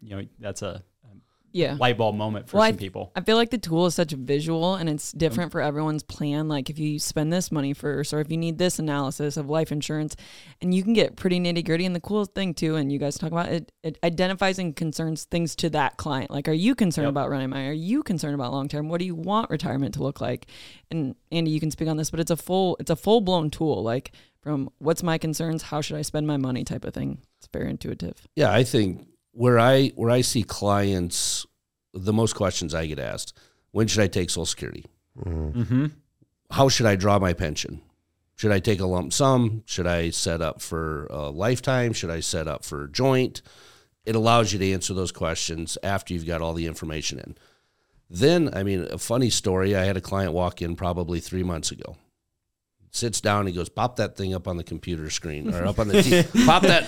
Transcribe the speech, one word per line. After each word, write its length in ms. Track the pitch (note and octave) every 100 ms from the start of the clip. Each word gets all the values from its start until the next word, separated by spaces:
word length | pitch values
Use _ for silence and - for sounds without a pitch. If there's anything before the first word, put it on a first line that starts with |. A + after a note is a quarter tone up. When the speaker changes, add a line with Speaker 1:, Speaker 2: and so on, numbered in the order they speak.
Speaker 1:
you 80 | G#2+ G2
know, 60 | - -
that's 240 | G#2 F#2+
a 200 | G2 F2+ - _ - - _ _ _
Speaker 2:
Yeah. 220 | F3+ C#3 C#3
Speaker 1:
light 200 | B2 A2+
bulb 180 | A2
moment 320 | G#2 G#2+ G#2+ -
for 80 | G3
Speaker 2:
Well, 60 |
I 60 | A3
Speaker 1:
some 80 | G#3+
Speaker 2:
th-, 100 | F#2+
Speaker 1:
people. 240 | G2 G2
Speaker 2:
I 60 | F#3
feel 160 | F3+
like 140 | A3+ A#3
the 80 | A#3+
tool 280 | E3+ D#3+
is 80 | F3+
such 200 | E3 D#3+
a 20 |
visual 600 | C#3+ B2+ C#3+ D#3+ E3 F3
and 120 | F#3+ E3
it's 240 | D3+ -
different 400 | D3+ D#3+ A#2 D#3+
for 80 | E3
everyone's 420 | D3 D3 D#3 D3+
plan. 460 | - - D3 D3 D#3
Like 220 | C#3+ C3
if 100 | D3+
you 180 | D3+ D3+
spend 360 | - D#3+ D#3
this 180 | F3+ F3+
money 220 | D#3 C#3
first, 400 | C#3+ D3+ C#3 D3
or 80 | D3+
if 100 | D3+
you 60 | E3
need 200 | E3 D#3+
this 220 | F3+ -
analysis 560 | D#3 C#3+ C3+ - D3
of 140 | D3 C#3+
life 200 | D#3+ D#3
insurance, 460 | D3+ - D3+ D3+ - - - - -
and 120 | F3+
you 80 | F#3
can 120 | F#3+
get 240 | A3 - -
pretty 240 | F#3 F3+
nitty 240 | F3 E3+
gritty. 200 | E3 E3
And 80 | F#3
the 60 | F3
cool 240 | - G#3
thing 300 | G3 - F#3+
too, 240 | C#3+ D#3+ D#3
and 120 | C#3
you 100 | C#3+
guys 180 | C#3+ -
talk 160 | E3
about 160 | E3 E3+
it, 180 | E3 - _
it 140 | D#3+ D3+
identifies 580 | F3 E3 F#3 F#3+ F#3+ F#3+
and 140 | F3+
concerns 520 | C#3 D#3+ D3 D#3+ D#3
things 280 | - F3 E3 -
to 120 | E3
that 260 | D3+ C3+ -
client. 340 | D#3+ C3 -
Like, 160 | C#3 D3+
are 60 |
you 200 | D#3 G#3
concerned 340 | C4+ F#3+ D#3 C#3+
Speaker 1:
Yep. 40 |
Speaker 2:
about 180 | C#3 B2+
running 200 | C#3+ C3
money? 180 | C3+ C3+
Are 60 |
you 280 | D#3 E3+ C4+
concerned 340 | - E3 D#3
about 180 | C#3+ B2
long-term? 340 | C3+ C#3 D3 D#3
What 120 | E3+
do 60 |
you 100 | F#3
want 340 | E3 E3+ G#3+ -
retirement 440 | D3+ - C3 C3+
to 80 | C#3+
look 180 | C3 -
like? 260 | A#2+ B2 - - - - -
And 260 | E3 C3 - -
Andy, 180 | E3+ D#3+
you 80 | D#3
can 100 | D#3+
speak 200 | - D#3+
on 80 | D#3
this, 120 | D#3
but 100 | E3
it's 100 | E3
a 60 | E3
full, 400 | - F#3 F#3 -
it's 120 | D3
a 40 |
full-blown 540 | E3 G3 A#3 F#3 F3+ D#3
tool. 340 | - D#3+ G#2
Like 300 | A2 B2+ - - _ _
from 280 | D3 C3+ C3+ -
what's 260 | D3 E3
my 140 | F3+ D#3+
concerns, 460 | D#3+ D3+ E3 D#3+
how 180 | - D3+
should 160 | D3 D3+
I 40 |
spend 240 | D3+ D3+ D3+
my 100 | C#3+
money 260 | C3 B2+
type 220 | - A#2
of 80 | -
thing. 240 | - C#3 C#3 _ _
It's 100 | -
very 180 | - C#3
intuitive. 460 | - C3+ - - - _ -
Speaker 3:
Yeah, 160 | B2+
I 100 | G#2
think 420 | B2 B2 G2 F2+ - _ _
where 240 | A#2 B2 A#2
I, 280 | A#2+ C3+ C3+
where 140 | - A#2
I 100 | B2
see 220 | B2 A#2+
clients, 1040 | F#2 - G2+ G2+ G2+ F#2 F2 - - - - _ _ _ _
the 180 | F#2+ F#2
most 220 | G#2+ A2+
questions 380 | - F#2+ - E2+
I 120 | D#2+
get 140 | D#2+ C#2+
asked, 320 | A#1 G1+ - - _ _ _
"When 160 | G2+ A2
should 140 | G2
I 40 | G2
take 220 | F#2+ F2+
Social 160 | F2
Security? 400 | E2 - - - - _ _ -
Speaker 4:
Mm-hmm. 440 | F#2 D#2+ D#2 A#2+
Speaker 1:
Mm-hmm. 240 | A#2 B2+ D3+ - _ _ _ _ -
Speaker 3:
How 160 | - C3+
should 180 | -
I 120 | A2+ G2
draw 200 | G2+ G2+
my 140 | F#2+
pension? 500 | E2+ E2+ D2 - D#2+ - _ _ _ _
Should 160 | - G#2+
I 80 | G2
take 220 | A2+ G2
a 40 |
lump 280 | F#2 F2+ D#2
sum? 500 | - C3+ B2+ A#2 A2
Should 220 | - - F2
I 220 | F2 E2+
set 320 | - F#2+ E2
up 200 | D#2+ -
for 460 | - E2 D#2+ D#2+ E2
a 200 | D2 D2
lifetime? 640 | D2 G#2+ B2 - B2+ A#2+
Should 160 | A2 F2
I 100 | E2
set 280 | - E2+ D#2
up 160 | C#2+
for 220 | - D2 C#2+
joint?" 520 | D2+ C3+ C3 B2+ - - - - - _ _
It 100 | - A2+
allows 340 | A2+ A#2 G#2+
you 80 | G2
to 120 | F#2+
answer 200 | F#2+ -
those 200 | F#2+ F2+
questions 640 | - E2 E2 - E2 E2 -
after 320 | F#2+ G2 -
you've 120 | F2 D#2+
got 140 | E2
all 120 | E2
the 120 | E2 E2
information 500 | D#2 E2 D#2 - C2+
in. 160 | - - _ _ _ _ _ _ -
Then, 400 | F2 C3+ F3 D3
I 100 | F2+
mean, 220 | G2 F#2+ E2
a 60 | F#2+
funny 320 | - A#2+ B2
story, 480 | - G#2 F#2 F#2+ G2+
I 80 |
had 100 | F#2+
a 60 | F#2+
client 320 | - G2 F#2+
walk 280 | E2+ F2 -
in 140 | E2+
probably 460 | E2+ F2+ F2 E2+ F2
three 220 | - F#2
months 280 | F2+ D#2+ -
ago. 240 | - - - _ _ _ _ _ _ _ _ _
Sits 280 | - A#2 -
down, 260 | G#2+ G#2 G2
he 60 |
goes, 160 | F2 E2
"Pop 260 | - B2
that 220 | - G#2 -
thing 160 | F#2+
up 160 | F#2 F#2
on 80 | F2
the 80 |
computer 440 | D#2+ E2 - E2 D#2
screen, 440 | - E2 D2 B2+
or 120 | F2
up 140 | F#2 -
on 80 | A2
the 160 | G3+
t-, 200 | C3 F3+
Speaker 1:
<laughs> 220 | - A3+
Speaker 3:
pop 160 | B3 F#3
that, 200 | F#3+ E3+